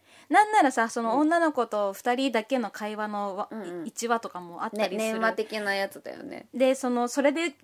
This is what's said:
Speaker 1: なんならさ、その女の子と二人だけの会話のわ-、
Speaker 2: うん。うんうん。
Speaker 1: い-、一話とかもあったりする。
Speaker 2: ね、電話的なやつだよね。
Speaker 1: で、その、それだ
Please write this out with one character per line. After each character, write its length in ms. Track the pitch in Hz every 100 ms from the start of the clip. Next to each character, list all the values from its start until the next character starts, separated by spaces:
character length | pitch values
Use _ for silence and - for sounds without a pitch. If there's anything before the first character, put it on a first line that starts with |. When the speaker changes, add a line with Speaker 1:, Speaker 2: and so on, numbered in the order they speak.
| _ - -
Speaker 1:
な 160 | 349
ん 60 | 427
な 120 | 427
ら 100 | 285
さ、 160 | 254 226
そ 140 | 240
の 140 | 233 254
女 200 | 302 339
の 140 | 330
子 140 | - 226
と 260 | 208 202
二 220 | 196 247
人 180 | 247 269
だ 100 | 226
け 160 | 214 262
の 120 | 208
会 260 | - 214 214
話 120 | 214
の 280 | 208 202 190
わ-、 120 | -
Speaker 2:
う 40 | 220
ん。 60 |
う 20 |
ん 40 | 180
う 140 | 175
ん。 40 | 165
Speaker 1:
い-、 20 |
一 180 | - 233
話 100 | 226
と 100 | 196
か 120 | 180
も 240 | 175 170
あ 20 | -
っ 40 |
た 180 | - 196
り 0 |
す 20 |
る。 60 | 196
Speaker 2:
ね、 140 | 220
電 80 | 220
話 120 | 226
的 260 | 220 214 214
な 140 | 202
や 140 | 196 196
つ 140 | -
だ 100 | -
よ 100 | -
ね。 260 | - - -
Speaker 1:
で、 220 | 240 262
そ 160 | 262 247
の、 160 | 240 240
そ 160 | 285
れ 100 | 269
だ 80 | 285 339 -